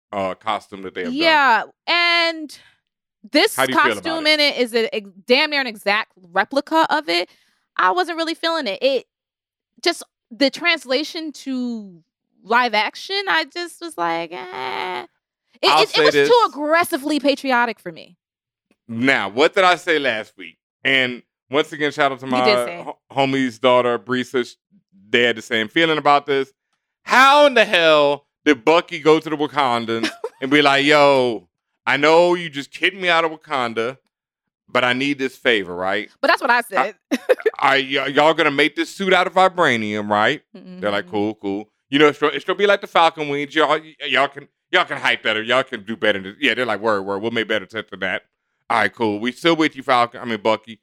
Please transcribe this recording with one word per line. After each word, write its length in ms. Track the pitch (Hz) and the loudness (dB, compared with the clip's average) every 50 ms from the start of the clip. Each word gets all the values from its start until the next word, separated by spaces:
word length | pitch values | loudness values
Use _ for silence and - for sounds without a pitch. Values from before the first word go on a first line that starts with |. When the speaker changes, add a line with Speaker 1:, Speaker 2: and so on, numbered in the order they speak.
| _ _ - | _ _ -8
Speaker 1:
uh, 220 | 101 95 92 90 | -6 -6 -6 -6
costume 480 | - _ 110 107 98 - _ 104 95 95 | -6 _ -6 -6 -6 -6 _ -16 -14 -14
that 100 | 95 - | -12 -10
they 60 | - | -8
have 80 | - - | -8 -8
done. 60 | 247 285 | -6 -2
Speaker 2:
Yeah, 420 | 330 330 320 302 277 262 226 208 175 - _ _ _ | 0 0 2 2 2 2 2 0 -2 -6 _ _ _
and 720 | - 330 349 349 349 339 349 339 330 330 320 311 269 - - _ _ _ _ _ _ _ _ _ _ _ _ - 208 | -4 -2 -2 0 0 0 0 -2 -2 -4 -8 -12 -16 -16 -20 _ _ _ _ _ _ _ _ _ _ _ _ -14 -4
this 280 | - 294 370 440 - - | 0 0 0 2 0 0
Speaker 1:
How 80 | 269 | -2
do 80 | 262 254 | 0 0
you 40 | 320 | 0
feel 140 | 294 - | 0 0
about 120 | - 101 - | -2 -2 -4
Speaker 2:
costume 220 | - 330 330 302 302 | -6 -6 -2 0 0
Speaker 1:
it? 60 | 311 | 0
Speaker 2:
in 40 | 302 | 2
it 180 | 294 285 - - | 0 0 0 -2
is 160 | 247 226 220 | -4 -2 -2
a, 220 | 233 226 226 - | -2 -4 -2 -4
a 60 | 220 | -8
damn 480 | 202 196 180 196 185 - 247 277 311 302 | -10 -12 -18 -14 -2 0 2 2 2 0
near 100 | 294 285 | -2 -4
an 80 | 269 247 | -4 -6
exact 460 | 214 208 - 202 202 214 220 - _ _ 185 175 | -8 -6 -4 -2 -2 -2 -4 -6 _ _ -20 _
replica 560 | 170 190 208 - 269 269 - - 311 320 - - - | -2 -2 -2 0 -2 -4 -4 0 0 0 0 0 0
of 140 | 302 285 320 | -4 -2 -2
it. 200 | 339 349 359 - _ _ _ _ _ _ _ _ _ | -4 -4 -4 -6 _ _ _ _ _ _ _ _ _
I 160 | - 349 370 | 0 0 2
wasn't 260 | 370 349 370 302 339 320 | 2 0 -2 -2 -4 -6
really 180 | 330 311 330 | -6 -6 -6
feeling 320 | - - 330 330 330 285 214 | -6 -4 -4 -4 -4 -4 -6
it. 120 | 190 - | -6 -2
It 240 | - 269 277 240 - _ _ _ _ _ _ _ _ _ _ _ _ _ _ _ - | -2 0 0 -2 -4 _ _ _ _ _ _ _ _ _ _ _ _ _ _ _ -4
just, 200 | 349 330 - - - _ _ _ _ | -4 -4 -4 -8 -18 _ _ _ _
the 180 | 240 202 277 269 | -4 0 0 0
translation 840 | - - 302 349 339 302 - 247 262 277 311 - - 339 320 311 269 | 0 -2 -2 -2 -2 -2 -2 -4 -4 -4 -4 -6 -8 -10 -10 -12 -12
to 680 | - - 277 262 254 247 247 233 226 208 196 180 165 160 _ _ _ _ _ _ _ 156 | -12 -10 -8 -6 -6 -6 -6 -8 -10 -12 -16 -20 -20 _ _ _ _ _ _ _ _ _
live 300 | 185 220 247 247 240 214 | -2 0 0 0 0 0
action, 480 | 208 214 240 - - - - 392 403 403 392 | -2 -2 -2 -6 -10 -10 -8 -6 -6 -4 -2
I 180 | 339 320 330 | -2 -2 -2
just 360 | 269 - 349 349 330 - - | -4 -8 -10 -10 -10 -12 -14
was 160 | 339 339 - - | -16 -14 -8 -6
like, 340 | 170 165 165 165 170 165 | -4 -4 -4 -4 -6 -8
"Eh." 720 | 170 - - 359 359 - - - - - - - - - 349 - _ _ _ _ _ _ _ _ _ _ | -12 -14 -14 -14 -12 -10 -10 -8 -8 -6 -6 -6 -6 -8 -10 -12 _ _ _ _ _ _ _ _ _ _
It, 80 | - 370 | 0 2
Speaker 1:
I'll 120 | - 311 440 | 4 4 2
Speaker 2:
it, 60 | - | 2
it 0 | |
Speaker 1:
say 160 | - - - | 2 2 2
Speaker 2:
was 80 | - - | 4 4
Speaker 1:
this. 160 | 285 - - | 4 4 4
Speaker 2:
too 160 | - 466 440 370 | 4 4 4 2
aggressively 680 | - 269 302 294 320 330 - - 339 285 262 294 311 285 | -2 -6 -4 0 0 0 0 0 -4 -4 -4 -4 -4 -2
patriotic 600 | 240 285 277 - - 269 254 240 240 247 214 - | 0 -2 -2 -2 -2 -2 0 0 0 -2 -4 -8
for 120 | _ 180 | _ -16
me. 240 | 165 135 - - 180 _ _ _ _ _ _ _ _ _ _ _ _ _ _ - | -16 -16 -20 -20 _ _ _ _ _ _ _ _ _ _ _ _ _ _ _ -12
Speaker 1:
Now, 400 | 117 113 123 135 135 120 104 98 | -6 -2 2 2 2 2 0 -2
what 240 | 98 120 147 170 - | 0 2 2 2 4
did 100 | 208 185 | 4 4
I 100 | 180 180 | 4 2
say 240 | 160 - 180 160 151 | 2 0 -2 -2 0
last 380 | 139 131 113 107 104 - _ - | 0 -2 -2 -4 -6 -10 _ -18
week? 200 | 90 82 82 _ _ _ _ _ - | -20 -20 -20 _ _ _ _ _ -2
And 360 | 131 135 135 127 123 123 117 - _ _ _ _ _ | 0 2 2 0 0 -4 -10 -16 _ _ _ _ _
once 240 | 127 147 156 156 165 | -2 -2 -2 -2 -4
again, 180 | 143 151 147 | -4 -4 -4
shout 200 | 139 151 147 139 135 | -2 0 0 -2 -2
out 60 | 123 | -4
to 60 | 131 | -6
Speaker 2:
You 60 | 131 | -4
Speaker 1:
my 140 | 127 127 127 | -2 0 2
Speaker 2:
did 200 | 127 123 123 120 120 | 2 2 0 -2 -4
say. 160 | - - 131 | -8 -12 -14
Speaker 1:
ho-, 160 | 143 - - _ _ | -14 -16 -16 _ _
homie's 480 | - 135 139 135 135 135 135 127 110 107 | -2 -2 0 0 0 0 -2 -2 -4 0
daughter, 380 | - 127 123 123 120 123 120 113 | 2 4 4 4 4 2 0 -2
Brisa, 500 | 101 113 127 127 123 - - 127 120 - | -4 -4 -4 -4 -4 -2 -2 -2 -2 -4
sh-, 60 | - _ _ _ _ _ _ _ _ 98 95 104 | -8 _ _ _ _ _ _ _ _ _ _ _
they 140 | 113 120 120 | 0 2 2
had 120 | 120 117 113 | 2 0 -2
the 40 | |
same 260 | 110 - 123 110 110 107 | -4 -4 -4 -4 -4 -2
feeling 300 | - 165 165 165 160 151 | 0 0 0 0 0 0
about 280 | 139 147 143 143 143 | 2 2 2 2 2
this. 260 | - 143 135 135 - _ _ _ _ _ _ _ _ _ _ _ | 0 -2 -2 -2 -4 _ _ _ _ _ _ _ _ _ _ _
How 420 | - 202 240 269 269 277 294 294 | 0 4 6 6 6 8 6 6
in 80 | 294 254 | 6 6
the 100 | 233 208 | 4 2
hell 600 | 196 214 175 165 160 156 151 147 143 143 139 - _ _ _ _ | 2 2 2 4 4 6 6 4 2 0 -2 -6 _ _ _ _
did 180 | 147 147 123 110 | 0 0 2 2
Bucky 360 | 156 160 170 170 - 175 165 | 2 2 2 2 -2 -8 0
go 200 | 139 156 156 160 | 2 4 4 4
to 100 | 151 160 | 2 -2
the 60 | 151 143 | -4 -4
Wakandans 720 | 151 143 127 147 143 127 120 117 117 110 113 113 117 - - - - | -4 -4 -2 0 0 0 0 -2 -2 -2 -4 -4 -4 -6 -8 -10 -14
Speaker 2:
<laughs> 160 | - - _ | -14 -12 _
Speaker 1:
and 100 | 131 131 | -2 2
be 100 | 139 147 | 2 4
like, 240 | 147 143 139 139 139 | 4 4 4 4 4
"Yo, 640 | 147 151 151 143 143 139 135 127 123 113 98 87 _ _ _ _ _ _ _ _ 117 | 4 6 6 6 6 6 4 2 0 -2 -4 -10 _ _ _ _ _ _ _ _ -2
I 100 | 127 139 | 0 2
know 380 | 143 156 160 165 175 175 180 | 4 4 6 6 6 4 2
you 140 | 180 175 165 | 0 -4 -8
just 220 | 135 143 131 - | -10 -12 -12 -12
kicked 240 | - - 160 185 185 202 | -6 -4 -4 -4 -2 -2
me 120 | 185 180 | -2 0
out 160 | 170 165 165 | 2 2 0
of 60 | 160 | 0
Wakanda, 640 | 160 151 _ 156 151 135 123 117 113 113 113 120 135 - _ _ _ _ _ _ _ _ _ _ _ _ _ _ | -4 -8 _ -6 -4 -4 -2 -2 -4 -4 -6 -6 -8 -10 _ _ _ _ _ _ _ _ _ _ _ _ _ _
but 160 | 90 123 127 | -2 0 2
I 100 | 127 123 | 2 0
need 240 | 127 139 143 143 131 | 0 -2 -4 -4 -4
this 180 | 135 127 - | -6 -6 -8
favor, 400 | - - 135 117 104 95 87 90 | -2 0 2 2 2 0 -4 -6
right? 340 | 87 92 95 98 104 104 - _ _ | -6 -4 -4 -4 -4 -6 -8 _ _
Speaker 2:
But 60 | - 285 | -2 0
that's 140 | 349 - | 0 0
what 100 | 349 254 | 0 0
I 100 | 240 247 | 0 0
said. 340 | 233 - - - 262 - 208 _ _ _ | -2 -2 -2 -2 -2 -2 -4 _ _ _
<laughs> 0 | - 240 - - - - - - - - | -8 -6 -2 -2 -2 0 0 -4 -4 0
Speaker 1:
I, 180 | - 139 135 135 135 131 139 139 | 0 2 2 2 0 -2 -2 -4
are 80 | 135 | -4
y-, 20 | 139 | 0
y'all 260 | 139 135 147 160 160 | 2 4 4 4 4
gonna 180 | 151 165 151 | 2 0 0
make 240 | 139 139 147 156 151 165 | 2 2 0 0 0 -4
this 120 | 165 - - | -8 -8 -8
suit 160 | - 196 190 185 | -6 -2 2 2
out 140 | 180 180 180 | 2 2 2
of 60 | 165 | 2
vibranium, 760 | 185 185 190 175 180 170 147 123 113 110 107 104 107 104 104 | 2 2 2 2 2 2 2 2 0 -2 -4 -4 -4 -2 0
right?" 320 | 104 104 107 117 147 147 - _ - | 0 2 2 2 0 -2 -8 _ -20
Speaker 2:
Mm-hmm. 240 | 196 - 185 180 185 | -20 -20 -20 -14 -6
Speaker 1:
They're 120 | 92 104 | -4 -4
like, 180 | 101 101 101 90 | -2 -4 -4 -4
"Cool, 260 | 92 104 101 107 107 | -4 -2 -2 -2 -4
cool." 340 | - - 101 98 104 104 - _ _ _ _ | -6 -6 -6 -6 -6 -8 -12 _ _ _ _
You 80 | 135 143 | 2 4
know, 100 | 151 147 | 4 4
it's, 100 | 139 - | 4 2
it's 240 | 151 147 143 143 - | -2 -2 -2 -4 -4
gonna 100 | - 180 185 | -6 -2 2
be 100 | 202 202 | 4 4
like 140 | 202 196 | 4 2
the 60 | 208 190 | 0 0
Falcon 420 | - 190 165 160 160 160 151 143 | 2 4 4 4 2 -2 -6 -6
wings. 260 | 143 143 147 139 143 | -6 -6 -6 -4 0
Y'all, 140 | 160 151 139 151 156 | 0 2 2 2 -2
y-, 160 | 160 160 151 _ 139 147 | -4 -8 -16 _ -6 -2
y'all 200 | 131 127 139 139 | 0 2 2 0
can, 200 | - 143 143 - _ _ _ _ | -2 -10 -20 -20 _ _ _ _
y'all 140 | - 185 170 | 0 0 0
can 120 | 131 147 135 | 0 -4 -4
hype 240 | 123 131 120 113 - | -2 -2 -2 0 -2
better. 180 | 117 107 110 | -2 -2 -2
Y'all 220 | 110 117 123 131 131 | -2 0 0 0 0
can 200 | - - 113 98 | -2 -8 -12 -10
do 120 | 104 113 104 | -12 -8 -2
better 240 | 107 107 101 98 | -2 0 0 -2
than, 160 | 95 95 104 107 | -6 -12 -10 -4
yeah, 140 | 143 123 110 | -2 0 0
they're 140 | 120 127 113 | 0 -2 -4
like, 140 | 107 98 | -4 -2
"Word, 200 | 104 113 107 98 | -2 -2 -2 -2
word. 160 | 95 98 98 98 101 | -2 -4 -6 -4 -4
We'll 80 | 117 | -4
make 160 | 117 117 110 98 | -4 -4 -2 -2
better 180 | 110 107 95 | -4 -4 -4
tech 240 | - - 110 101 - | -6 -10 -12 -10 -10
than 120 | - 92 | -10 -8
that." 220 | 95 92 95 - - _ _ _ _ _ _ _ _ - | -6 -6 -6 -6 -8 _ _ _ _ _ _ _ _ -2
All 80 | 117 113 | 0 0
right, 160 | 107 101 - | 0 0 -2
cool. 260 | - 120 107 104 104 | -2 -2 -2 -2 -4
We 120 | 110 123 | -6 -8
still 240 | 120 - - 170 165 | -8 -2 0 0 2
with 200 | 156 160 147 139 | 2 2 0 -2
you, 60 | 135 | -4
Falcon. 400 | 127 139 131 120 120 117 - 92 | -2 0 2 2 2 0 -4 -8
I 40 | 113 | -8
mean, 140 | 120 113 104 | -8 -8 -2
Bucky. 380 | 98 113 110 107 - 117 110 - | 0 0 0 0 -4 -10 -20 -20